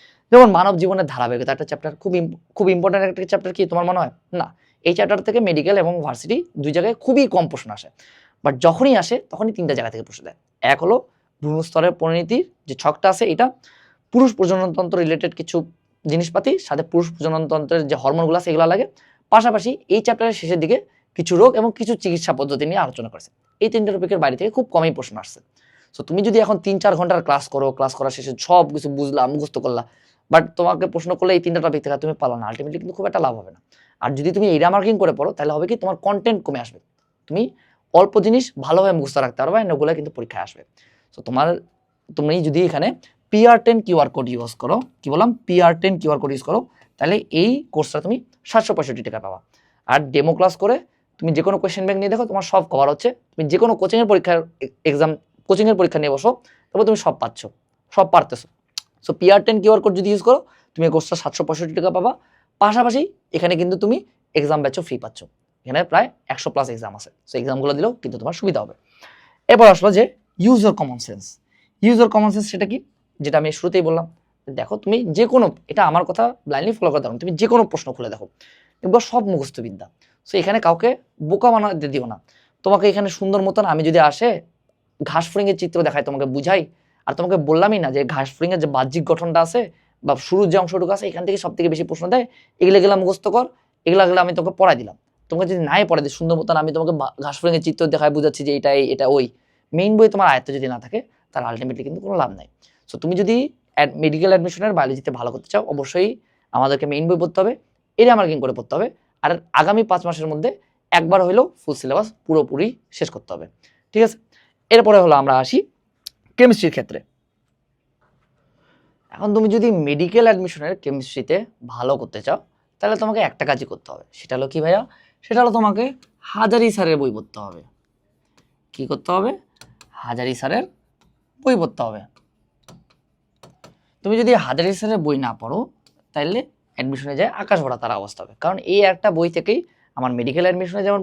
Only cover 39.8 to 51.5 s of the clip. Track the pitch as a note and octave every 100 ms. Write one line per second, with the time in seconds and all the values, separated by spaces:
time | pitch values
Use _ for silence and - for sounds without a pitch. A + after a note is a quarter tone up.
39.8 | D3 D#3+ D3 - A2+ G2 F#2+ - - _
40.8 | _ _ _ - - B2+ D#3 F3 - _
41.8 | _ _ _ - D3 F3 D#3 D3 F3 D3
42.8 | F#3 E4+ _ _ _ G#3+ A#3 A#3 A#3 A3+
43.8 | G#3 E3+ C#3 - B2 B2 A#2 - B2 G#3
44.8 | B3+ _ - D3+ A3+ A#3+ - F3 E3+ E3
45.8 | F#3+ F3+ D#3 D3 C#3+ C3+ C3 G3+ B3+ _
46.8 | _ _ D3+ G#3+ - D#3 G3+ C4+ C4+ D#3
47.8 | D3 D3+ E3+ B3 - _ - A3+ A3 G3+
48.8 | C3+ B2 A#2+ G#2+ G2 F#2+ _ _ _ _
49.8 | - C3 C#3+ C3+ D3+ D#3+ F#3 F3 G3+ C4+
50.8 | - _ _ _ E3 D#3+ F#3+